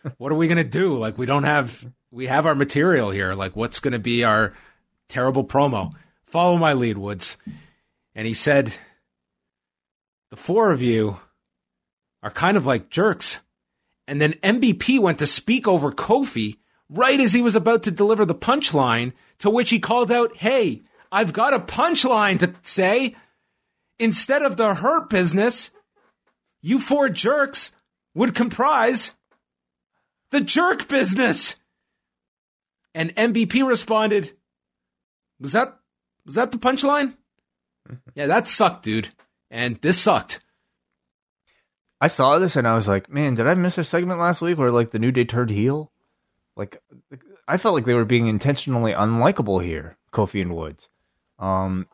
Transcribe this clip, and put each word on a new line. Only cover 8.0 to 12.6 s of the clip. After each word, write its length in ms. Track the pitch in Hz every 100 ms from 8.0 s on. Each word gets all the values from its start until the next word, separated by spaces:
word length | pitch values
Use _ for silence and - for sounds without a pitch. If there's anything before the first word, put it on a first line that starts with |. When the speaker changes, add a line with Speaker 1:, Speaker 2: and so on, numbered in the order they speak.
| _
Speaker 1:
And 120 | 110 110
he 80 |
said, 400 | 110 151 139 113 - - _ _ _ _ _ _ _ _ _ _ _ _ _ _
"The 80 | -
four 340 | - 202 214
of 120 | 139
you 360 | 123 113 107 95 - _ _ _ _ _ _ _ _ _
are 80 | 104
kind 280 | - 170
of 80 | 208